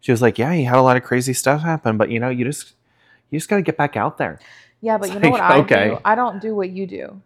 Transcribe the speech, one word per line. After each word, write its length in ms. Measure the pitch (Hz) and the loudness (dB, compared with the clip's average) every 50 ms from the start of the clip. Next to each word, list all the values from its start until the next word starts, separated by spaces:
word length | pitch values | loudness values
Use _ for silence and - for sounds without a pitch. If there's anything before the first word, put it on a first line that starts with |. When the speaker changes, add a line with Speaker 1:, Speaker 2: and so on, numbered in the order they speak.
Speaker 1:
she 120 | _ - | _ 0
was 80 | 127 113 | 0 4
like, 160 | 123 117 101 - | 4 2 2 2
"Yeah, 140 | 113 147 | -2 0
he 120 | 180 170 135 | 0 0 0
had 120 | 123 123 | 2 4
a 60 | 131 | 4
lot 140 | 131 127 123 | 6 6 4
of 60 | 127 | 2
crazy 300 | 123 - 131 123 123 135 | 2 0 -2 -2 0 -2
stuff 300 | 127 - - 131 143 151 | -4 -2 0 0 0 0
happen, 340 | 156 170 160 147 _ 117 110 | 0 -4 -4 -2 _ -2 0
but, 140 | 107 110 - | 0 0 0
you 100 | 117 113 | 0 -4
know, 80 | 120 127 | -4 -4
you 160 | 127 123 120 | -4 -4 -4
just, 280 | 123 147 - - - _ _ _ _ _ _ _ _ _ _ _ _ | -4 -6 -8 -14 -18 _ _ _ _ _ _ _ _ _ _ _ _
you 80 | - 151 | -8 -8
just 100 | - - | -4 -2
gotta 140 | 214 202 | -2 0
get 140 | 175 160 151 | 0 -2 0
back 200 | - 147 143 - | 0 -2 -2 0
out 220 | 110 104 147 - - | -2 -4 -4 -4 -4
there." 200 | 147 92 76 - _ - - - - _ _ _ | -6 -6 -6 -10 _ -20 -20 -20 -20 _ _ _
Speaker 2:
Yeah, 180 | - 220 220 214 | -4 -2 -2 -2
but 80 | 202 | -2
Speaker 1:
It's 80 | 196 202 | -6 -2
Speaker 2:
you 60 | 202 | 2
know 100 | 190 156 | 2 2
Speaker 1:
like, 100 | - 220 | 2 2
Speaker 2:
what 100 | 185 175 | 2 4
I 80 | 190 139 | 4 2
Speaker 1:
okay. 280 | 147 - 131 98 101 107 | 4 4 2 2 2 0
Speaker 2:
do? 80 | - - - | -2 -2 0
I 100 | 196 214 | 0 0
don't 260 | 233 247 240 190 196 | 0 0 -4 -4 -8
do 120 | - 220 220 | -8 -6 -4
what 160 | 208 190 185 | -4 -6 -6
you 160 | 185 190 196 | -6 -10 -10
do 340 | 180 190 - 67 - 202 196 _ | -10 -10 -12 -14 -14 -16 -20 _